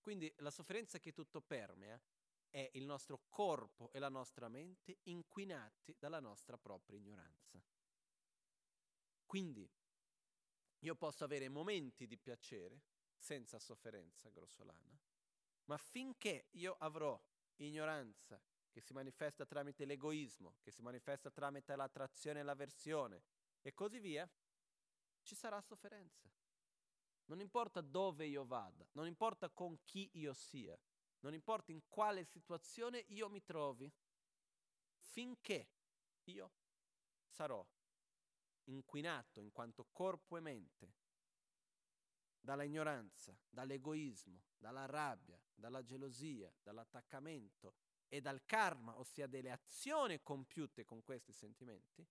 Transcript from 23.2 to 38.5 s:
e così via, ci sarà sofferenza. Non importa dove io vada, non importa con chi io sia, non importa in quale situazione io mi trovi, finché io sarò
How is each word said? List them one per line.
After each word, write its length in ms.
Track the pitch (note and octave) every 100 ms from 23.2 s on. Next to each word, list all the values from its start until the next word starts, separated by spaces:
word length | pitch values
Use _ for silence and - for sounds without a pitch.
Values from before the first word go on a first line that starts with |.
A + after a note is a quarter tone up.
| - _ _ _
e 100 | C#3
così 260 | - G#3 A#3
via, 300 | G3+ D3 F3+ _ _ _ _ _ _ _ _ _
ci 120 | -
sarà 240 | G#3 A#3 G#3
sofferenza. 680 | G3+ - G3+ G#3+ F3 - - _ _ _ _ _ _ _ _ _ -
Non 140 | E3
importa 400 | G3+ A#3+ A3+ F#3
dove 460 | D3 C#3+ F#3+ D3+ D#3
io 180 | C#3
vada, 420 | C3 B2 F#2+ E2+ E2+
non 140 | C#3+ E3
importa 420 | E3+ A3 - F3
con 340 | - F3+ E3
chi 260 | - G3 G3
io 200 | E3 D3+
sia, 440 | C3 - C#3 G2 D#2+ _ _ _ _
non 140 | C3+
importa 360 | D#3+ - A3 -
in 120 | D#3+ -
quale 380 | - G#3+ G3
situazione 760 | E3 F3 - E3+ - - A#3 A#3+ G#3+
io 200 | G#3 G#3+
mi 140 | G3+
trovi, 460 | - E3 D3 B2 C3+ - _ _ _ _ _ _ _ _ _ _
finché 760 | - - B3 B3 - F#3 F3+ _ _ _ _ _
io 280 | - F3+ F#3 _ _ _ _ _ _ _ _
sarò 380 | - D#3 A2+ F2 _ _ _ _ _ _ _ _